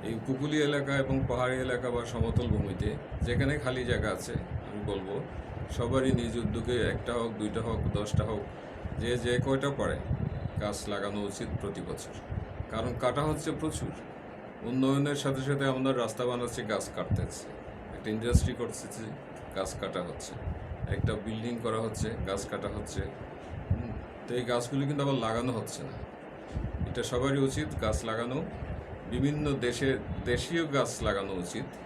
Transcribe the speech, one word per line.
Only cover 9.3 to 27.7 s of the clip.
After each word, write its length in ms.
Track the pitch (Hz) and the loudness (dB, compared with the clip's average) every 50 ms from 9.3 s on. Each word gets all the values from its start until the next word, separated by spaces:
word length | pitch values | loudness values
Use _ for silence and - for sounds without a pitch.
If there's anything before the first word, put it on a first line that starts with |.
| 120 123 - | 4 4 4
কয়টা 240 | 135 135 135 135 143 | 4 2 2 2 0
পারে 280 | - - 107 87 76 67 - - - - - - - - - - - - | 0 2 0 0 0 0 0 0 0 2 2 -2 -2 -4 -4 -4 -4 -2
গাছ 160 | 104 104 101 - - 107 | -2 -2 -2 -2 -2 -2
লাগানো 320 | 104 101 98 101 98 104 | -2 -2 -2 -2 -2 -2
উচিত 280 | 104 101 101 - 120 110 101 - | -2 -2 -2 -4 -4 -4 -4 -2
প্রতি 200 | - 101 92 - | -2 -2 -4 -4
বছর। 320 | 85 82 78 - - - - - - - - - - - - - - - | -4 -6 -6 -6 -8 -10 -10 -12 -8 -4 -4 -4 -4 -6 -8 -8 -8 -4
কারণ 200 | - 110 117 127 120 127 | -2 -2 -2 0 -2 2
কাটা 220 | - 123 120 143 | 2 2 4 4
হচ্ছে 300 | 147 156 151 147 - 160 | 2 2 2 0 0 -2
প্রচুর। 400 | 147 - 160 156 - - - 110 - - - - - - - - - - - - - - | -2 0 -2 -2 -2 -2 -4 -4 -6 -8 -10 -12 -12 -12 -12 -14 -14 -12 -14 -14 -14 -8
উন্নয়নের 540 | - 117 123 131 131 135 139 139 143 147 143 | -6 -2 2 4 6 6 6 6 4 4 2
সাথে 260 | 139 - 143 135 135 | 2 2 0 0 2
সাথে 240 | 135 139 143 135 139 | 2 2 2 4 4
আমরা 260 | 135 127 131 131 135 131 123 117 | 4 4 4 4 4 4 4 2
রাস্তা 220 | 110 - - 127 | 0 0 0 2
বানাচ্ছি, 360 | 123 120 123 123 120 - - | 2 2 2 0 -2 -2 -2
গাছ 240 | 117 104 110 98 - - - | 0 0 0 0 0 -2 -4
কাটতেছি, 500 | - 87 - - 98 - - - - - - - - - - - - - - - | -4 0 2 2 2 2 0 -4 -8 -10 -10 -12 -12 -12 -12 -12 -12 -10 -10 -10
একটা 140 | - - 110 | -6 -2 0
ইন্ডাস্ট্রি 440 | 107 110 110 120 120 123 - 135 123 | 0 0 2 6 6 6 6 6 0
করতেছি, 500 | 113 123 113 - - - 104 - - 113 107 - - - - - - - - - | 0 -2 -4 -4 -6 -8 -8 -8 -8 -8 -8 -8 -10 -10 -12 -12 -12 -12 -8 -4
গাছ 200 | 98 95 92 - - | -2 -2 -2 -2 -4
কাটা 200 | - 92 - 92 | -4 -2 -2 -2
হচ্ছে, 320 | 85 85 76 76 - - - - - - - - - - - - - - 98 | -4 -4 -6 -8 -8 -8 -8 -6 -4 -4 -4 -4 -6 -8 -8 -6 -4 -2 -2
একটা 180 | 98 - 117 110 101 98 | 2 2 2 2 2 -2
বিল্ডিং 320 | 110 110 110 110 120 120 117 - | -4 -4 -2 -2 -2 -2 -2 0
করা 160 | 117 110 110 | 0 0 2
হচ্ছে, 280 | 113 110 104 - - 107 117 - - 98 | 0 0 -2 0 -2 -2 -2 -2 -2 0
গাছ 140 | 98 101 - - | 0 -2 -2 -2
কাটা 160 | - 101 - 101 | -4 -4 -2 -2
হচ্ছে। 340 | - 101 95 - - - 98 98 - - - - - - - - - - - - | -4 -4 -6 -4 -4 -4 -4 -4 -4 -8 -10 -10 -12 -12 -10 -10 -8 -8 0 0
হুম, 220 | - - - - - - - - - - - - | 0 0 0 -4 -6 -6 -8 -10 -12 -12 -8 -4
তো 40 | 117 | -2
এই 100 | 123 123 | -2 0
গাছগুলি 400 | 113 123 120 120 120 139 139 139 | 2 2 2 2 2 0 2 2
কিন্তু 160 | 139 151 143 143 | 2 2 2 2
আবার 120 | 139 135 | 2 2
লাগানো 360 | 127 113 113 110 117 120 131 | 2 2 2 2 2 2 2
হচ্ছে 320 | 123 110 101 - - - 73 | 0 0 -2 -4 -6 -8 -8
না। 120 | 67 - - - - - - - - - - - - - - - - - - - - | -8 -6 -8 -10 -10 -10 -12 -12 -12 -12 -12 -12 -6 -4 -4 -4 -2 -2 -2 -2 -2
এটা 140 | - - 113 | 0 -2 -2
সবারই 340 | - - 123 127 139 139 143 | 0 0 2 2 4 4 4
উচিত 300 | 135 135 135 147 151 151 | 4 4 2 0 -2 -2